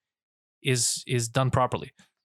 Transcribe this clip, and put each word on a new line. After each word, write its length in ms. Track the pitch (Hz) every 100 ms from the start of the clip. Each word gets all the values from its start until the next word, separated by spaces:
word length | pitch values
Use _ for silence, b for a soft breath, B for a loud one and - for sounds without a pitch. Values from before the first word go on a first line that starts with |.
| _ _ _ _ _ _
is, 420 | 135 127 113 - -
is 220 | 123 113
done 220 | 135 131
properly. 420 | 135 123 107 - - b _